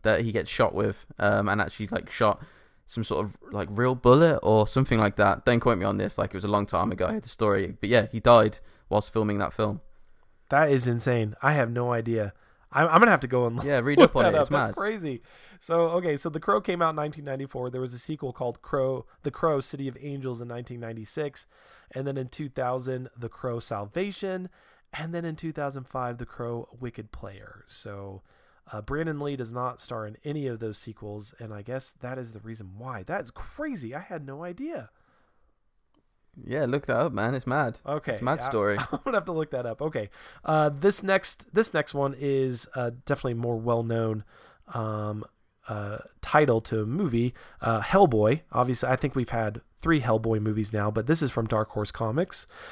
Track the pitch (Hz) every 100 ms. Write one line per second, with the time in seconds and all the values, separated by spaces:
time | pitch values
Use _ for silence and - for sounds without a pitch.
0 | 110 90 113 104 - - 113 90 107 -
1 | - - 104 104 101 104 - - 104 113
2 | - - 110 98 - - - _ - 117
3 | 113 - 202 - - 104 92 104 127 127
4 | 123 139 165 139 - 107 107 131 131 113
5 | 104 104 101 - - 117 123 101 98 101
6 | 98 - 104 95 101 104 101 87 90 90
7 | 90 220 - - 107 98 92 - 107 117
8 | 104 113 120 117 107 - - - - 104
9 | - 110 107 101 - - 107 104 - -
10 | - - _ _ - 139 156 135 123 117
11 | 127 120 107 - 143 147 117 120 123 117
12 | 113 113 101 - _ _ _ 139 165 165
13 | 233 160 - 123 120 117 143 135 127 147
14 | - - 180 156 139 143 110 - 208 220
15 | 156 120 - - - - - 170 165 175
16 | 175 147 170 147 - 208 202 175 160 156
17 | 151 151 143 135 139 131 123 127 127 120
18 | - 156 135 - 123 - - 143 131 131
19 | - _ 143 - 165 139 - 139 135 131
20 | 147 139 131 117 120 120 120 120 113 113
21 | 110 156 147 - - _ - - - 131
22 | 139 135 127 - 143 - 123 131 127 127
23 | 127 - 117 - 127 117 - 104 104 175
24 | 202 185 190 185 185 - _ _ _ 151
25 | 165 170 170 156 165 151 143 139 127 131
26 | 123 120 120 - 120 120 113 123 123 -
27 | 107 - 98 98 104 104 - - 104 101
28 | 98 98 - _ _ _ - 107 104 147
29 | 160 147 143 135 113 123 123 123 - 117
30 | 107 110 147 151 135 113 110 104 - 107
31 | 104 104 101 - 110 104 107 131 - -
32 | 123 131 117 107 110 110 95 98 127 113
33 | 92 196 240 - - - 302 208 113 143
34 | 196 170 135 139 175 180 302 311 110 _
35 | _ _ _ _ _ _ _ _ _ _
36 | _ _ _ - 110 135 123 139 - 120
37 | 165 101 113 131 123 139 123 - 139 151
38 | 139 113 123 143 127 113 104 104 - -
39 | 269 214 180 160 151 127 120 113 156 127
40 | 101 - - - 156 156 151 143 196 202
41 | 190 190 - - - 202 226 160 - 143
42 | 139 131 143 135 131 123 - 131 120 123
43 | - 139 127 117 120 113 117 117 113 113
44 | 113 110 - - - _ - 117 110 107
45 | 107 107 - _ _ _ - 107 104 110
46 | - _ - 151 143 113 - 110 107 156
47 | 170 117 123 - - - 85 110 - 196
48 | 180 110 107 151 - 123 123 123 127 131
49 | 143 135 120 117 107 107 - - 165 156
50 | 120 113 113 110 107 107 107 107 104 110
51 | 117 165 135 120 110 110 110 107 104 -
52 | 113 131 190 - - - -